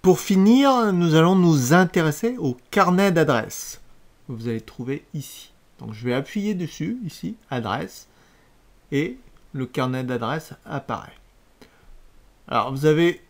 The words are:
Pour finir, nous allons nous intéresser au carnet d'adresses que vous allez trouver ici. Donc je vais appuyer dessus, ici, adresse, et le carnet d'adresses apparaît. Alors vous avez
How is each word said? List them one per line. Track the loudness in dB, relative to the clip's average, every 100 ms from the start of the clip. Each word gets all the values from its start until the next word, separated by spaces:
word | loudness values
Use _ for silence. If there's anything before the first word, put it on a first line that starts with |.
Pour | 4 2
finir, | 2 4 6 6 6 4 2
nous | 2 2 4
allons | 4 4
nous | 4 2 4
intéresser | 4 4 2 -2 -2 -4 -4
au | -6 -6 _
carnet | 0 2 4 2
d'adresses | 2 2 0 -2 -12 -16 -18 -20 -20 _ _ -16
que |
vous | -10 -8
allez | -8
trouver | -10 -14 -10 -10 _ -14
ici. | -14 -18 -20 _ _ _
Donc | -16
je | -10 -4
vais |
appuyer | -4 -4 -6 -4
dessus, | -4 -6 -8 -8 -8
ici, | -10 -12 -12 -14 _
adresse, | -8 -6 -6 -8 -16 -20 _ _ _ _ _ _ _ _
et | -6 -6 -10 -20 _ _
le | -10 -10
carnet | -6 -6 -4
d'adresses | -6 -6 -4 -6 -10 -20
apparaît. | -12 -12 -8 -12 -12 -20 _ _ _ _ -20 _ _ -20 -20 -20 _ _ -6
Alors | -4 -4
vous | -2 0
avez | 2 2 -2 _